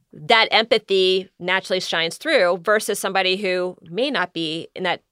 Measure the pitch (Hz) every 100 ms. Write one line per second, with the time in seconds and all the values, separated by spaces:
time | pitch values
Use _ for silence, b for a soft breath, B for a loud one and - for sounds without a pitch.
0 | _ 160 156 226 220 208 226 226 - 196
1 | 185 185 185 - 180 190 185 185 - 170
2 | 165 - 311 269 175 180 165 - - 196
3 | 196 190 185 190 202 180 180 - 165 175
4 | 285 208 180 165 160 160 - - 185 -
5 | _